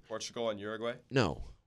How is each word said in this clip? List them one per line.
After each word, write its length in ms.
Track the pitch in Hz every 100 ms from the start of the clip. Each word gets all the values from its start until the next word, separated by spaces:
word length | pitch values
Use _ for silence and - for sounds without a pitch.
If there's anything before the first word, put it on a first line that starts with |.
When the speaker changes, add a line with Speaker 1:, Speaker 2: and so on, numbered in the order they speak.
| -
Speaker 1:
Portugal 420 | 110 - 123 117
and 100 | 104
Uruguay? 340 | 104 110 117 123 -
Speaker 2:
No. 320 | 131 95 65 - -